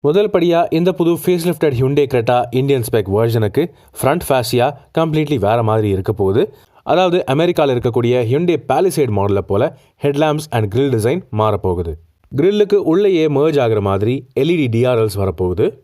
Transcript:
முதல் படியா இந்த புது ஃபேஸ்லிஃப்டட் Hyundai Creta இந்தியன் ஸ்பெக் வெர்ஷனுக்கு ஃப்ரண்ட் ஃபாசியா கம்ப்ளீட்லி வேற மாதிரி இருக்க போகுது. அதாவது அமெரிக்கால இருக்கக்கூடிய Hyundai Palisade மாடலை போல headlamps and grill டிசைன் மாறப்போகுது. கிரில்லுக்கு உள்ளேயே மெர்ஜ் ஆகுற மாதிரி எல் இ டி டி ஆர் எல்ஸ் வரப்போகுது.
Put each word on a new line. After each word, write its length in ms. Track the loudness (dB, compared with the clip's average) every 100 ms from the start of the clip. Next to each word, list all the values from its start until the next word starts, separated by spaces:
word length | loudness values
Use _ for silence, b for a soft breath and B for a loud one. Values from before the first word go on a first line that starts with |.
| 2
முதல் 240 | 0 2
படியா 260 | 0 2 2 0 0
இந்த 140 | 0 0
புது 120 | 0 0
ஃபேஸ்லிஃப்டட் 500 | 0 0 -2 0 -2 0
Hyundai 260 | 0 2 0
Creta 240 | 0 0 0 0 -2
இந்தியன் 240 | 0 0 0
ஸ்பெக் 240 | -2 0 0
வெர்ஷனுக்கு 460 | 2 0 0 0 -2 b b -4
ஃப்ரண்ட் 260 | 0 0 0
ஃபாசியா 380 | -2 0 0 0 -2 B -4
கம்ப்ளீட்லி 400 | -2 -2 -2 0
வேற 140 | 0 0 0
மாதிரி 200 | 0 0 -2
இருக்க 160 | -4 -2
போகுது. 220 | 0 0 -2 B B B -2
அதாவது 260 | 0 2 0 -2
அமெரிக்கால 420 | 0 0 0 0
இருக்கக்கூடிய 400 | 2 2 2 2 0 0
Hyundai 260 | 0 0 -2 0
Palisade 420 | 0 0 0 0 0
மாடலை 240 | 0 0 0
போல 180 | 0 0 b b b
headlamps 420 | -4 0 0 -2 -4 -4
and 100 | -2
grill 160 | 0 0
டிசைன் 260 | 0 0 -2 -4 -2
மாறப்போகுது. 520 | 0 0 -2 -4 -6 -10 _ _ _ -2
கிரில்லுக்கு 420 | 0 2 2 2 2
உள்ளேயே 340 | 2 2 2 2 2
மெர்ஜ் 240 | 2 2
ஆகுற 180 | 2 0 0
மாதிரி 240 | 0 0 -2 -4 -2
எல் 100 | 0
இ 20 | 0
டி 40 | 0
டி 80 | 0 0
ஆர் 100 | 0
எல்ஸ் 160 | 0 -2
வரப்போகுது. 460 | -4 -2 -4 -2 -2 -4